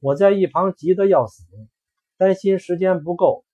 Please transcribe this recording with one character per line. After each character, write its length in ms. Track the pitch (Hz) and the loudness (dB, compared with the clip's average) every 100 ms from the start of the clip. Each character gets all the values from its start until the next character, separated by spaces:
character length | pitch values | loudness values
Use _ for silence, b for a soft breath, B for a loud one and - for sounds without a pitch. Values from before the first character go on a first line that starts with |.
我 140 | 135 | -4
在 160 | 143 196 | 2 2
一 140 | 196 180 | 2 0
旁 280 | 156 190 | 0 -2
急 200 | 185 156 | -4 -2
得 120 | 185 196 | 0 2
要 200 | 175 113 | 2 0
死， 180 | - 87 101 110 _ _ _ _ _ | -8 -20 -20 -20 _ _ _ _ _
担 160 | 185 | 0
心 240 | 190 196 190 | 0 0 -2
时 180 | - 175 | -2 -4
间 260 | 185 180 | -2 -2
不 140 | 151 170 | -4 -4
够 300 | 170 - _ | -2 -4 _